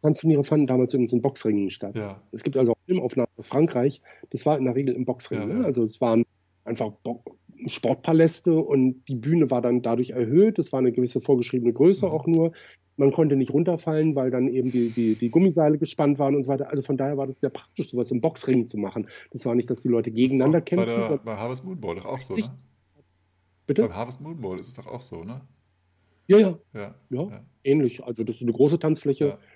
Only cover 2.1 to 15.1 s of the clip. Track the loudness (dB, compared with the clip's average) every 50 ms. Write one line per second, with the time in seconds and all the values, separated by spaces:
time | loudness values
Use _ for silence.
2.1 | -12 -16 _ _ -18 -6 -6 -4 0 2 2 2 2 _ _ -4 -4 -2 -2 -2
3.1 | -2 -2 -4 -4 _ -16 -14 -4 0 2 2 2 2 0 0 0 -2 -4 _ -20
4.1 | -20 _ -18 _ -12 -4 0 0 0 2 0 -2 -2 -2 -2 -2 -2 -2 -4 -4
5.1 | -4 -6 -6 -8 -6 -6 -6 -4 -4 -2 -2 -2 0 0 -2 -2 -2 -2 0 2
6.1 | 2 2 2 _ _ _ _ _ _ _ _ -10 -6 -6 -6 -8 -8 _ _ -8
7.1 | -8 -8 _ -20 -20 _ _ _ -20 _ -12 -12 -10 -4 -2 -2 -2 -2 0 2
8.1 | 4 6 4 4 2 0 _ 2 2 2 2 2 2 2 2 2 0 -2 _ -10
9.1 | -10 -6 -2 0 2 2 2 2 2 0 2 2 0 0 0 -2 -2 -2 -2 -4
10.1 | -2 -4 -2 2 4 4 4 4 4 -2 -4 -4 -2 0 0 2 2 0 -2 -2
11.1 | -2 -6 0 2 2 2 2 -2 -2 0 0 0 2 6 6 4 6 4 0 -2
12.1 | -2 -2 0 2 2 2 2 0 -2 -6 -20 -20 -20 _ _ _ _ 2 2 2
13.1 | 4 4 2 4 4 2 0 0 0 0 0 2 -2 -2 -2 -2 0 2 2 2
14.1 | 2 0 0 0 0 0 0 0 0 0 -2 0 0 0 0 0 0 0 0 0